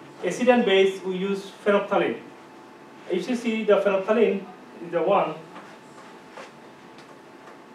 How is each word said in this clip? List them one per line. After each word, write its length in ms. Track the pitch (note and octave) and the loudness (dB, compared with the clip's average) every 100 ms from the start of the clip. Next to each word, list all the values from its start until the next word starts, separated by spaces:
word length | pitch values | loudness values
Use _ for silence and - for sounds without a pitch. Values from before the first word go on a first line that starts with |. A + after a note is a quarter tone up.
| - - F3+ | -20 -6 -6
acid 240 | E3+ B3 | 0 4
and 160 | A#3+ F#3+ | 4 6
base, 360 | F#3+ F#3+ - | 4 4 0
we 120 | F#3+ F3+ | -6 -4
use 360 | G3+ F#3+ - - | -4 -4 -8 -6
phenolphthalein. 560 | G#3 G3+ - F#3 C#3 A2+ - - - - - - - - - | 0 0 2 0 0 -4 -12 -20 -20 -20 -20 -20 -20 -18 -6
If 200 | F#3 B3 | -4 -2
you 60 | A#3+ | -4
see 260 | A#3 A3 | -2 -2
the 140 | G#3 G3 | 2 4
phenolphthalein 680 | G3+ F#3+ G3+ A#3 G3 G3 - - - - | 4 -2 0 2 2 0 -8 -18 -20 -16
is 80 | E3+ | -6
the 100 | E3+ | -2
one, 340 | E3 F#3 D#3+ D#3+ - - - - - - - - - - - - - - - - - - - - - - - | 0 0 0 -6 -16 -20 -20 -20 -20 -20 -20 -20 -20 -20 -20 -20 -20 -20 -20 -20 -20 -20 -20 -20 -20 -20 -20